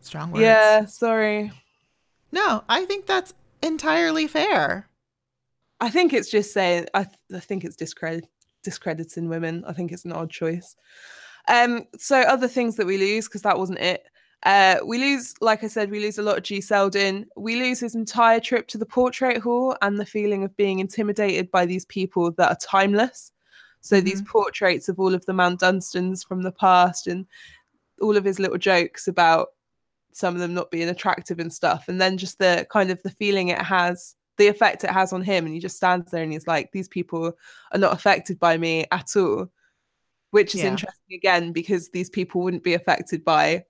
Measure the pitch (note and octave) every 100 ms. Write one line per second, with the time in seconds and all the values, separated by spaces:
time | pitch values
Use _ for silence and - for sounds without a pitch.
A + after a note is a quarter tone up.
0 | - D#3 D#3 G3+ A3 A3 G#3+ G#3+ G#3+ -
1 | A#3 A3+ G#3+ G#3 G#3 - _ _ _ _
2 | _ _ _ E4 G4+ A3 - C4 F#4 G4
3 | - F#4+ F#4 - _ _ D#4+ D#4+ D4+ D#4+
4 | E4+ D#4+ D#4 D4+ F4+ G#4+ D3 F#3 G3 _
5 | _ _ _ _ _ _ _ _ A#3 B3+
6 | F4 C4 G3 G#3+ G3+ - F#3 F3 E3+ G3
7 | F#3+ _ _ F#3 - G3 E3 - D#3+ -
8 | E3 E3 E3 _ _ _ - - - D#3+
9 | E3 - E3 E3 E3 E3 - E3 F3 F3
10 | F3 E3 E3 - E3 E3+ - - _ -
11 | - - - - - A#3+ A#3+ A#3 - -
12 | - C4+ B3+ B3+ B3 B3+ A#3+ A3 F#3+ G3
13 | F#3+ G#3+ G#3+ G3+ G#3 F#3 F#3 F#3+ F3 F3+
14 | _ _ _ _ - G3+ F#3+ F#3 - A#3
15 | C#4 C#4 A#3+ - A3+ G#3+ A3 A3 G#3 G#3
16 | G#3 G#3 G#3 G3+ F#3+ G3+ G3 G3+ G3 G3+
17 | G3 G3 A3 - G#3 A#3 B3+ B3 A#3+ A#3
18 | A3 A#3 A#3 A3+ A3+ A#3+ - G#3+ A3 -
19 | B3 - C4 A3+ A3 A#3+ C4 - G3+ G3+
20 | G#3 G#3+ G#3 G3+ G3 - G3+ F#3+ F#3+ -
21 | G#3 G3+ G#3 F#3 F3+ F#3+ F3 F#3 - -
22 | F#3 - E3+ E3 F3 E3 - G3 G3 G3+
23 | B3+ - - _ _ _ - _ - G3+
24 | F#3 F#3+ G3+ A3 G3 - G3 E3 - F3+
25 | F#3+ F#3 - F#3+ F3+ F3+ F#3 F#3+ F3+ F#3
26 | F#3 F#3 - F#3 F#3 F3+ F#3+ F3+ F3+ F3
27 | - F3+ F#3+ - - - _ _ _ _
28 | G#3+ G#3 G3 F#3 F#3+ - F#3+ F#3 E3 -
29 | - F#3 E3+ E3 - _ _ _ _ _
30 | _ - F#3+ F3 F3 F3 - E3 E3+ F3
31 | G3+ F3 - E3+ E3+ - D#3+ E3 - F#3
32 | F#3 F#3+ F#3 - F#3 F3 - G#3+ F#3+ F3+
33 | F#3+ - G#3 G3 F3+ F3+ F3 F#3+ F3 F3+
34 | - _ _ - G#3 G#3 G#3+ - G3 F#3
35 | F#3+ F#3 F#3 F#3+ E3 D#3+ F3+ - F#3 F3+
36 | F3 E3+ D#3+ D#3 D#3+ D#3+ - G3 F#3 -
37 | E3+ E3 E3 E3+ - - - - G3 E3
38 | G#3 F#3 - F#3 E3+ E3 E3 D#3+ D#3+ F3+
39 | - G#3 F3+ C#3 F#3 _ _ _ _ _
40 | _ _ _ G#3 G#3 G3+ F#3+ F#3+ G3+ -
41 | _ F#3 G3 F3 E3+ E3 E3+ F#3+ E3+ F3+
42 | F3+ - F3+ F#3 F3+ F3+ - E3+ F3 -
43 | - D#3+ D#3+ D#3 D3+ E3+ -